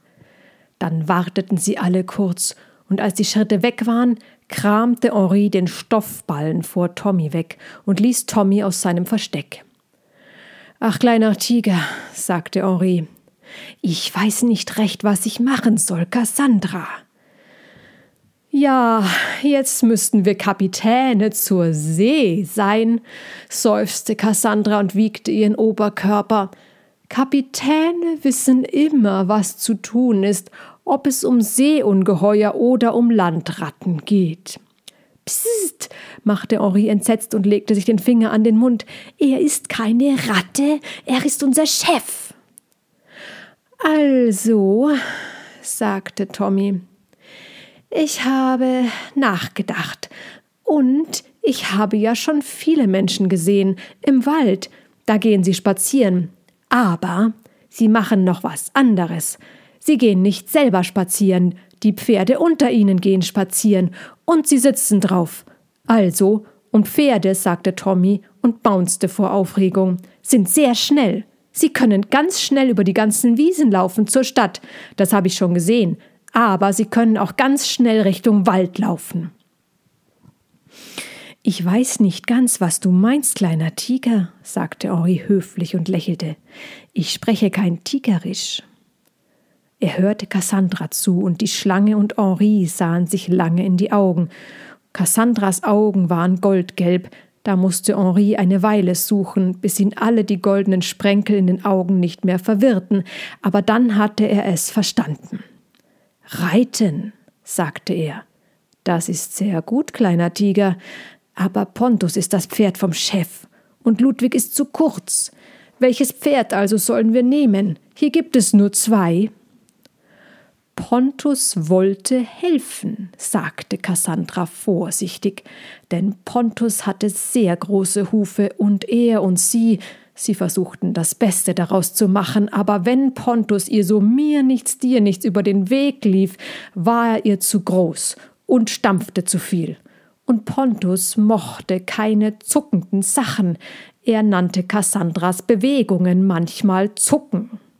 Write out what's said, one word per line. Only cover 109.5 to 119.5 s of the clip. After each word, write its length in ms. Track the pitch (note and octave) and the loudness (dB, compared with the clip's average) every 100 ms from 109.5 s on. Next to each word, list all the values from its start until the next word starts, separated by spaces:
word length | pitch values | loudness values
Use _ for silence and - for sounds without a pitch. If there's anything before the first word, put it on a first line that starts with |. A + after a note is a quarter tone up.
| E3+ | -4
gut, 300 | D#3+ B3 - | -4 -4 -4
kleiner 400 | - G3+ E3+ E3+ | 0 2 2 0
Tiger, 460 | - G3+ G3 G3 F3+ - - - - _ | 0 0 2 0 -2 -8 -20 -20 -20 _
aber 300 | - F#3+ G3+ | -6 -4 -2
Pontus 520 | G3 - B3 A3+ F3 G#3 | -4 -2 0 2 0 -2
ist 160 | E3+ | -2
das 140 | G3 - | -2 -2
Pferd 320 | - G3+ F3+ | 0 0 0
vom 140 | F#3+ | -2
Chef 560 | D#3+ - G3 E3 - - _ _ _ | -2 -2 -2 -4 -8 -20 _ _ _
und 180 | A#3+ A3 | 0 2
Ludwig 360 | B3+ C4+ B3 D4+ | 2 2 0 0
ist 180 | - | -2
zu 120 | - C4+ | -4 -4
kurz. 640 | - D#4+ - - - - _ - - - - | 0 0 0 -6 -6 -6 _ -20 -20 -16 0
Welches 320 | B3+ A#3+ C4 | 0 2 -2
Pferd 420 | - D4+ C#4 A3+ | -2 0 0 0
also 220 | G3 G3+ G#3+ | 0 0 0
sollen 380 | - A#3 A3+ | 0 0 2
wir 100 | A#3 | 2
nehmen? 560 | B3 C#4+ C4+ G3 G3 D#3 _ - | 2 2 2 2 0 -4 _ -4
Hier 140 | D4 | 0
gibt 260 | E4+ - B3+ | 0 2 2
es 160 | G3+ | 4
nur 180 | G#3 G3+ | 4 4
zwei.“ 640 | G3+ - G#3+ E3+ E3+ G#3+ - _ | 0 0 2 2 0 -2 -6 _